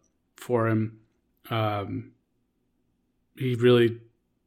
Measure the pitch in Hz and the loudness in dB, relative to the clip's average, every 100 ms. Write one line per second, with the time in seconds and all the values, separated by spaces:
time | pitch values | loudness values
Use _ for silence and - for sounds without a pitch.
0 | _ _ _ _ - 120 113 110 110 - | _ _ _ _ -4 -2 0 0 -2 -8
1 | _ _ _ _ - 117 107 104 95 104 | _ _ _ _ -8 -4 -4 -4 -8 -10
2 | 110 _ _ _ _ _ _ _ _ _ | -12 _ _ _ _ _ _ _ _ _
3 | _ _ _ - 131 117 123 120 117 113 | _ _ _ -10 -6 2 4 6 4 0
4 | - _ _ _ | -12 _ _ _